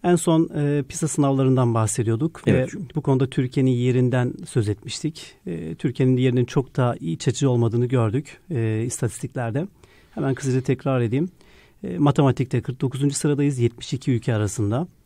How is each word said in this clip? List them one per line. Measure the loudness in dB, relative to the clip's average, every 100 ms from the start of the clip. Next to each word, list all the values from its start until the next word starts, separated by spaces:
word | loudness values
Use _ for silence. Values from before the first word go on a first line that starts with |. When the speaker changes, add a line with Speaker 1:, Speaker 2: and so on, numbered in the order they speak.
Speaker 1:
En | 4 2
son, | 4 2 2 0
e, | 0 0 -2
pisa | -4 -4
sınavlarından | 0 2 4 4 4 4
bahsediyorduk | 2 0 0 0 0 -2 -2 2
Speaker 2:
Evet. | 2 2 -6
Speaker 1:
ve | -8 -4
bu |
konuda | 0 2 2
Türkiye'nin | 0 -2 2 2
yerinden | 2 2 2 2 2 -2 -4 -4
söz | -2 0
etmiştik. | -2 -6 -6 -6 -8 -20 -14 -10
E, | -8 -8 -4
Türkiye'nin | -4 0 2 4
yerinin | 2 2 0
çok | -2 -2 0
da | 0 -2
iç | -6 -4 -2
açıcı | 0 2
olmadığını | 2 2 2 0
gördük, | 2 2 0 -6 -18 _
e, | -4 -2 -2 -4
istatistiklerde. | -4 -6 -6 -10 -6 -4 -4 -6 _ -20 -20 _
Hemen | -6 -4
kısaca | -2 -2 -2
tekrar | 0 -2 0 0
edeyim. | 0 0 -2 -8 -20 -20 -20 _
E, | -10 0
matematikte | 2 4 2 2 0 -2
kırk | -4 -4
dokuzuncu | -4 0 -2 0
sıradayız | -2 2 0 2
yetmiş | -2 -2 -8
iki | -6 0
ülke | 0 0
arasında. | 0 0 -2 -2 -2 -4 _